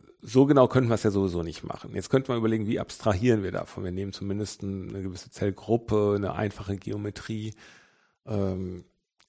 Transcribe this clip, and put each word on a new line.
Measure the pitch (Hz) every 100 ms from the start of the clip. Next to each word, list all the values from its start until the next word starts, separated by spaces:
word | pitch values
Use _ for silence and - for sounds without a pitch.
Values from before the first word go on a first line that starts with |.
| - _
so | - 123 139
genau | 139 123
könnten | 131 120
wir | 110
es |
ja | 107
sowieso | 98 98 85
nicht | 82 82
machen. | - - - -
Jetzt | -
könnte | 135 131
man | 120
überlegen, | 113 113 104
wie | 120
abstrahieren | - - 110 95 123 110
wir | 92
davon? | 95 - -
Wir | 95
nehmen | 90 98
zumindest | - 101 101 101 -
ein-, | 101 98 92
eine | 98
gewisse | 95 90 -
Zellgruppe, | - 101 95 - 117 117 107 104 101
eine | 98 98
einfache | 104 - 98 98
Geometrie. | - 104 104 - - 110 110 107 - - _ _ _ _ -
Ähm, | 104 98 92 92 90 - _ _ _